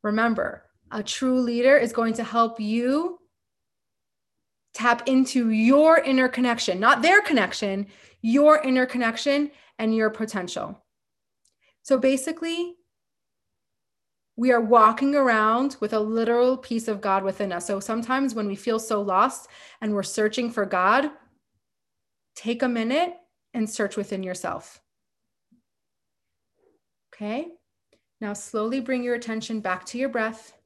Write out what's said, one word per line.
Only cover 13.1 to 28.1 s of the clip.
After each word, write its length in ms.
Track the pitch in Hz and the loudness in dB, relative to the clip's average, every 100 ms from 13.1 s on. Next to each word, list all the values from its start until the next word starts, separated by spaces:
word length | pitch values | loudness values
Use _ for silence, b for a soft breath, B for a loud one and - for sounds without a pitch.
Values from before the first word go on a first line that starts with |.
| _ _ _ _ _ _ _ _ _ _ _ _ - | _ _ _ _ _ _ _ _ _ _ _ _ -2
we 160 | 247 | 2
are 100 | 240 | 2
walking 540 | 220 233 214 226 277 285 | 6 6 6 4 0 2
around 600 | 262 220 214 233 277 - | 2 4 2 2 -2 -4
with 100 | 208 | -4
a 60 | 220 | -2
literal 580 | 214 226 226 240 247 254 | -2 0 0 2 2 0
piece 300 | - 226 226 | -4 -4 -4
of 140 | 202 | -4
God 220 | 202 190 | 0 0
within 280 | 190 190 196 | 0 -4 -4
us. 160 | 175 - | -4 -4
So 120 | 196 | -6
sometimes 520 | - 226 233 262 269 | -4 -6 -2 -2 -2
when 140 | 220 208 | -2 -6
we 80 | 196 | -4
feel 240 | - 226 | -4 -4
so 220 | 226 214 | -2 -4
lost 480 | 202 185 254 262 - B B B | 0 2 2 0 -18 B B B
and 120 | 220 | -4
we're 80 | 208 | -4
searching 460 | 190 - 214 214 240 | -4 -2 -2 -2 -4
for 160 | 226 196 | -4 -2
God, 460 | 185 185 247 294 - _ _ _ _ _ _ _ _ _ _ _ - | 2 4 2 0 -6 _ _ _ _ _ _ _ _ _ _ _ -12
take 280 | 220 233 | -8 -2
a 60 | 254 | -2
minute 460 | 233 226 285 349 349 _ _ _ | -2 -2 0 -2 -6 _ _ _
and 160 | 247 214 | -6 -4
search 280 | - 202 214 | -2 -4 -4
within 260 | 202 190 | -6 -8
yourself. 580 | 185 180 170 - - - _ _ _ _ _ _ _ _ _ _ _ _ _ _ _ _ _ _ _ _ _ _ _ | -8 -8 -6 -8 -12 -20 _ _ _ _ _ _ _ _ _ _ _ _ _ _ _ _ _ _ _ _ _ _ _
Okay? 340 | - 208 240 339 339 _ _ _ _ _ | -12 -8 -6 -8 -16 _ _ _ _ _